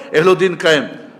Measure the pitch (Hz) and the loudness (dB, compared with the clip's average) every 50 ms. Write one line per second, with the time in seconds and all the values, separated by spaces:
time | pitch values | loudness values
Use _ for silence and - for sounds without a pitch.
0 | - - - 156 165 185 185 160 185 185 170 156 - 165 156 143 120 - - - | -12 -4 -2 0 2 2 2 2 0 -2 -2 0 0 2 2 2 0 -4 -10 -18
1 | - - - | -20 -20 -20